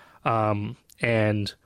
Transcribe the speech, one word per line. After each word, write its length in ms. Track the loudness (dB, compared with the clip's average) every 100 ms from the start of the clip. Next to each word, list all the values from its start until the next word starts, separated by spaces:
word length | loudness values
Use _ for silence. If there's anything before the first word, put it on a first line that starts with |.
| -20 -8 -2
Um, 520 | 0 0 -2 -4 -10 _ -4
and, 540 | 0 2 2 0 -2 -8